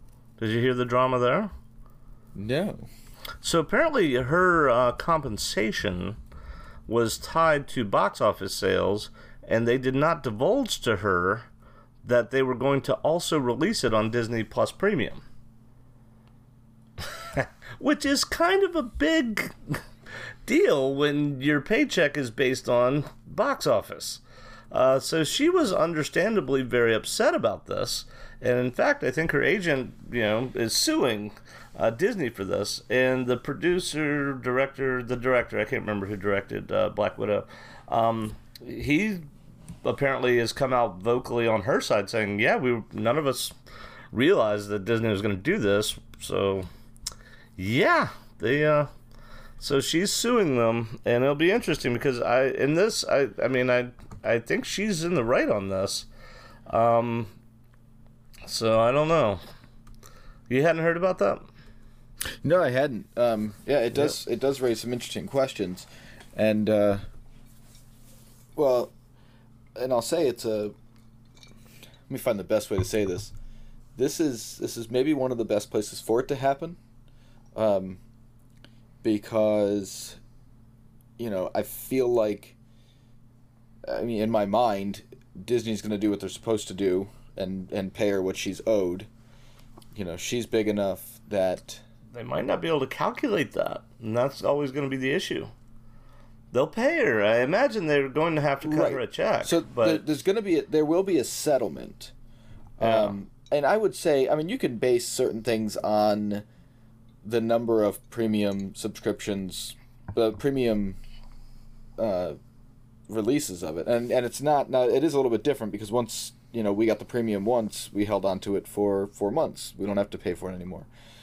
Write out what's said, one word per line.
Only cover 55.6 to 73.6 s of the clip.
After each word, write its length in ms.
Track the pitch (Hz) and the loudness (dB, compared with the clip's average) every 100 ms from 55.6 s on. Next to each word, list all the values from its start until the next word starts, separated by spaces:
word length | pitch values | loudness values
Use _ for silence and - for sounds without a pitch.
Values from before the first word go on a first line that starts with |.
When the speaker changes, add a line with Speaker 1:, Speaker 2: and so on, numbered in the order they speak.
| 98 | 0
Speaker 1:
this. 340 | 95 98 - - - - - - - - | -2 -2 -4 -10 -18 -20 -20 -20 -20 -4
Um, 580 | 110 117 117 120 117 110 - - - - - - - - - - - - | 2 4 4 2 -4 -6 -12 -20 -20 -20 -20 -20 -20 -20 -20 -20 -20 -10
so 340 | - 113 110 | -2 2 4
I 100 | 117 | 4
don't 160 | 139 156 | 4 4
know. 320 | 165 113 95 - - - - - - - - - - - | 4 2 0 -8 -20 -20 -20 -20 -20 -20 -20 -20 -20 -2
You 140 | 127 | 2
hadn't 200 | 160 160 | 4 4
heard 140 | 165 165 | 2 2
about 200 | 185 180 | 0 2
that? 200 | 202 - - - - - - - - - - - | 0 0 -8 -20 -20 -20 -20 -20 -20 -10 -8 -4
Speaker 2:
No, 180 | 139 180 | 2 4
I 80 | 147 | 4
hadn't. 360 | 127 147 107 - - | 2 0 -2 -8 0
Um, 380 | 120 110 107 101 - | 2 2 -4 -8 0
yeah, 120 | 139 | 2
it 60 | |
Speaker 1:
Yep. 100 | 117 | 2
Speaker 2:
does. 320 | 123 147 - - | 2 0 0 -4
It 140 | 117 | 0
does 200 | 135 131 | 0 0
raise 200 | 127 110 | 0 0
some 120 | 117 | -4
interesting 340 | 120 - 110 98 | -6 -6 -8 -4
questions, 600 | 139 135 - 92 90 - - - - - - | 0 0 -2 -6 -6 -14 -20 -20 -20 -12 0
and, 320 | 107 107 107 | 2 2 2
uh, 300 | 107 104 101 - - - - - - - - - - - - - - - - | 4 4 2 -4 -14 -20 -20 -20 -20 -20 -20 -20 -20 -20 -20 -20 -20 -12 0
well, 340 | 139 123 - - - - - - - - - 113 | 4 4 0 -8 -20 -20 -20 -20 -20 -20 -18 -8
and 160 | 131 | 0
I'll 100 | 120 | 0
say 240 | - 165 139 | 0 2 2
it's 180 | - | 0
a. 200 | 117 107 104 | -2 -2 -2
Let 1400 | - - - - - - - - - - - - - - | -8 -20 -20 -20 -20 -20 -20 -20 -20 -20 -20 -20 -20 -12
me 80 | 135 | -4
find 200 | 127 104 | -2 -2
the 60 | |
best 260 | 85 107 - | 0 0 0
way 60 | 101 | -2
to 60 | |
say 200 | - 110 | 0 0
this. 280 | 98 90 - - - - | 0 -2 -8 -12 -14 -16